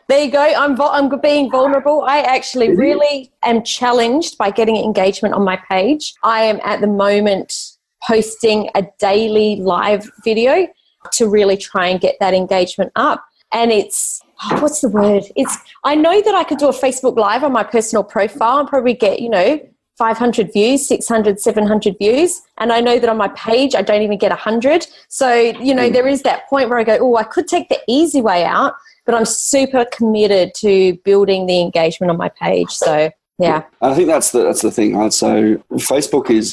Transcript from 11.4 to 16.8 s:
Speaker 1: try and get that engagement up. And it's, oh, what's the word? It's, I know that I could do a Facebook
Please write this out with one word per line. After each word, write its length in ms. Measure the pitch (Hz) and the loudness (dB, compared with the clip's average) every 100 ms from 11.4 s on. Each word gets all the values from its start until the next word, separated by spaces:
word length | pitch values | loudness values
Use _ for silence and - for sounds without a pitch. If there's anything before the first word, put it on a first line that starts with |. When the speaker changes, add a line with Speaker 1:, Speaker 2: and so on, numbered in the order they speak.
| 202 196 | 2 0
Speaker 1:
try 320 | - 196 180 | -4 -2 -2
and 140 | 185 | 0
get 140 | 185 - | -2 0
that 140 | 196 | 0
engagement 580 | 185 185 190 180 - 180 - | 0 0 -2 -2 -4 -4 -2
up. 280 | 285 - - _ - | -2 -2 -8 _ -8
And 220 | 220 233 | -2 0
it's, 480 | 214 - - - - _ - | 0 -2 -6 -8 -10 _ -14
oh, 160 | 214 - | -8 -2
what's 220 | 294 294 | -2 -2
the 80 | 240 | -2
word? 340 | 208 208 202 196 - | 0 2 0 -2 -4
It's, 200 | 262 - - - | -4 -6 -14 -8
I 100 | 269 | -2
know 260 | 302 320 403 | 2 2 2
that 140 | 415 | 2
I 100 | 381 | 0
could 140 | 320 285 | -2 0
do 100 | 285 | 0
a 40 | |
Facebook 440 | - | 0